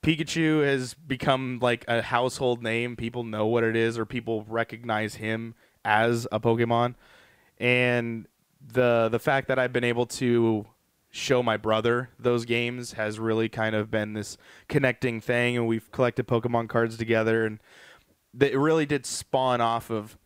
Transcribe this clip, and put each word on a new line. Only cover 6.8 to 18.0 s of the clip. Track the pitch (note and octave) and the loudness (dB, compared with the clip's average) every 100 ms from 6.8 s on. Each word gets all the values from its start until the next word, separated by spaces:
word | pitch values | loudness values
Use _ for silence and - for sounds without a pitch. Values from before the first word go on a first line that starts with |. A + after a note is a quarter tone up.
| A#2+ B2 - - _ _ _ _ | 0 -4 -20 -20 _ _ _ _
And | B2 B2 B2 A#2+ A#2 A2+ - _ _ _ C3+ | 2 2 2 2 -2 -6 -12 _ _ _ -6
the, | A#2 B2 A#2 A2+ | 2 4 4 2
the | A2+ | 0
fact | - C3+ C3 | 0 -2 0
that | C3 | 0
I've | B2+ | 0
been | B2 | 0
able | A#2+ A#2+ A#2+ | 0 0 -2
to | - B2+ A#2+ A2+ A2 G#2+ _ _ _ _ | 0 2 4 4 0 -4 _ _ _ _
show | - - B2+ | -10 0 2
my | A#2+ G#2+ | 2 0
brother | G#2+ A2 A#2 A#2+ B2+ _ | 2 2 2 0 -2 _
those | A#2+ A#2+ A#2 | 0 0 0
games | A#2+ A#2+ B2 A#2+ | -2 -2 -6 -12
has | - G#2+ G#2+ | -6 -6 -4
really | A2+ A2 A2+ | -2 0 0
kind | A#2 A2 A2 | -2 -2 -2
of | G#2+ | -2
been | A2+ G#2+ | -2 -4
this | G#2+ G2+ - - - _ | -6 -10 -12 -20 -20 _
connecting | D3 C3+ A#2+ B2+ A2+ | 0 0 0 -4 -4
thing, | - A#2+ A#2+ A#2+ | -2 0 2 2
and | A2+ | 0
we've | A2+ - | -2 -4
collected | - B2 - A#2+ | 0 0 0 0
Pokemon | A#2+ B2 A#2+ A2+ | 0 2 -2 0
cards | A#2 A#2 A2+ | 0 0 -2
together, | A2+ A2+ A2 A2+ A2 | 0 2 4 2 0
and | G#2+ _ - - - | -4 _ -20 -20 -20